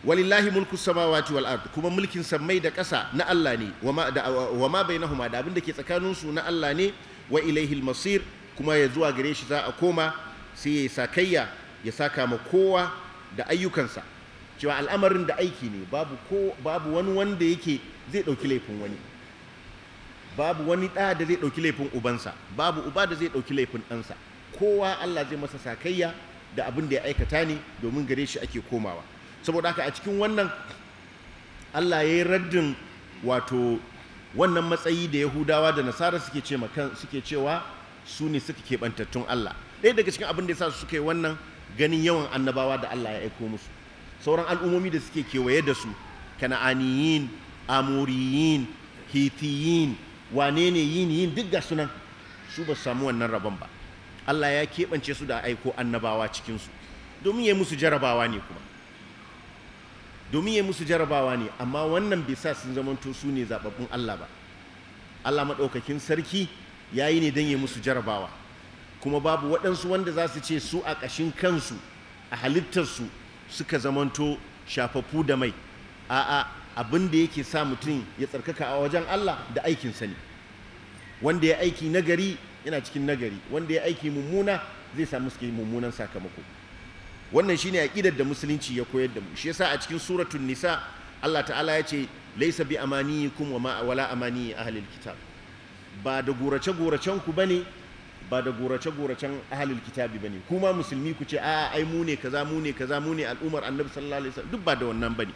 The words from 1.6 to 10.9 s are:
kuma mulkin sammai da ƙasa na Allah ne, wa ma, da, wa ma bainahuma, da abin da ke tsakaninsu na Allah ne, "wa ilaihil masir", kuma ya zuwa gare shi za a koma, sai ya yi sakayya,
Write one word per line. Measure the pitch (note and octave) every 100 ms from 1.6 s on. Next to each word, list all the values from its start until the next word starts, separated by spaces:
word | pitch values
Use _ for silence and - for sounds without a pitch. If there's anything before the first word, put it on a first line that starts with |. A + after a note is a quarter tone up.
| -
kuma | - E3+
mulkin | F3+ G3 F3
sammai | E3 D#3 D#3 F#3
da | D#3+
ƙasa | E3 F#3 C#3+ G#2+
na | C#3
Allah | - F3+ D3+ A#2
ne, | G#2+ -
wa | A#2
ma, | D3 D3
da, | C3 C3
wa | C3 B2 A#2+ C3+
ma | F3+
bainahuma, | F3+ E3 D#3+ C#3+ A#2+
da | A#2
abin | C#3+
da | F#3
ke | E3+
tsakaninsu | D3+ C#3 F3 F#3 F#3+ D#3
na | D3+
Allah | D#3 E3+ D3
ne, | D3 G3 G3 - - -
"wa | D3+
ilaihil | D#3+ D#3 D3+ C#3+
masir", | C3 B2 F#3+ G3 - - - -
kuma | C#3 D3+
ya | C#3
zuwa | C3 D#3
gare | C3 C#3
shi | C#3+ B2+
za | D3 A#2
a |
koma, | B2 F3 E3 D#3+ D#3+ - - -
sai | - D3
ya | D3
yi |
sakayya, | C3